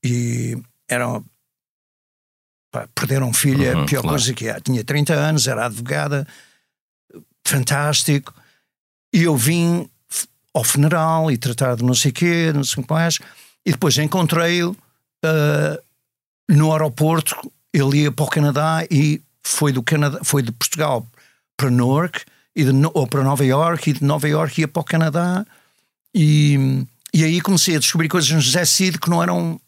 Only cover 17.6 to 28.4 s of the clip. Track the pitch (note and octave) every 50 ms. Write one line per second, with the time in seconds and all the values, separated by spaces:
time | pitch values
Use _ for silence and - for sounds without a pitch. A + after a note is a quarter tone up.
17.6 | _ _ - C#3+ C#3 C3+ C#3 D3 D3+ D3 - - D3+ - - D#3+ D3 D3 C3 D3
18.6 | D3+ D#3+ D#3+ D#3+ E3+ - E3+ C#3 D3+ D3+ D3+ D#3 _ _ _ _ _ - - -
19.6 | D3+ D3 C3 B2+ A#2 - D#3 D3+ D3 C#3+ C#3 - - - - C#3 B2+ A#2 A#2+ -
20.6 | - - - D3+ D#3 D3 C3+ A#2 A#2 A#2 _ _ _ _ _ _ _ _ _ -
21.6 | C3+ C3 B2 B2 A#2+ B2+ C3+ D3+ F3 F3 - - - _ _ _ _ _ _ D#3
22.6 | D3 C3 C3+ C3+ C#3+ E3 - D#3+ C3+ A#2 - C#3 C3+ C3+ C#3 C3+ C#3+ B2+ C3 C#3+
23.6 | D#3+ E3 E3+ D#3+ - D#3 C#3 - D3+ C#3 D3+ D3+ - D3+ D3 D#3 E3 C#3+ - -
24.6 | D#3 D3 - E3+ D3+ - - D#3+ E3 D#3 C#3+ E3+ F3 F3 F3+ F#3+ G#3+ _ _ _
25.6 | _ _ _ _ _ _ _ _ _ _ - G3 D#3 D3+ D3+ D3+ D3 D3 C#3+ C3+
26.6 | C3+ C3+ C3+ C3+ C3+ - _ _ _ - - D3+ D#3+ D#3 E3 F3+ D#3+ - G3 D#3+
27.6 | - - D#3+ D3+ B2 - - E3 E3 D3+ F3+ F3+ D3+ C3 D#3+ D#3+